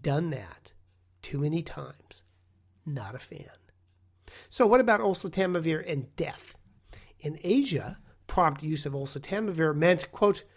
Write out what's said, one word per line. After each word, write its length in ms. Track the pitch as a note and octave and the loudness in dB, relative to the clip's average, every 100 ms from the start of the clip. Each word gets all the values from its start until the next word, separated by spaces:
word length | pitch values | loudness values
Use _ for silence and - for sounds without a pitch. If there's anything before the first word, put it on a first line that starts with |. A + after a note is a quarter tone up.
done 280 | D3+ C#3+ E3+ | -2 0 -2
that, 420 | C3 F#2+ - - - _ _ _ _ | -6 -10 -20 -20 -20 _ _ _ _
too 180 | - C#3 | -10 -4
many 220 | D3 E3 | -2 -2
times. 600 | E3 - C3+ C#3 _ - _ _ _ _ _ _ | -6 -12 -16 -18 _ -20 _ _ _ _ _ _
Not 300 | D#3+ C#3 G2+ | -10 -10 -10
a 60 | A#2+ | -14
fan. 320 | - - - - _ _ _ _ _ _ - - - | -16 -18 -18 -20 _ _ _ _ _ _ -20 -20 -16
So 160 | - A3+ | 2 6
what 160 | B3 | 6
about 200 | A#3 G#3+ | 6 4
oseltamivir 840 | G#3+ F#3 F#3 F#3+ F#3 F3+ E3 D#3 - | 2 -2 -4 0 0 2 0 -2 -2
and 280 | C#3+ A#2+ - | -6 -6 -6
death? 400 | D3+ - - - _ _ _ - - _ | -6 -8 -18 -20 _ _ _ -20 -20 _
In 180 | D3 D#3 | -10 -6
Asia, 560 | F3 B3+ C#4 C#3+ - - - _ - | 2 2 2 -2 -4 -12 -20 _ -4
prompt 380 | - E3 C#3+ | 2 2 2
use 240 | D#3 D#3 C#3+ | -4 -4 -4
of 60 | |
oseltamivir 840 | C#3 C3+ C#3 - G3 A3 E3 D#3+ D3 | -6 -8 -10 -6 -4 -2 0 2 4
meant, 360 | E3+ F3 - | 4 4 0
quote, 320 | - G#3 - - | 2 2 2 -4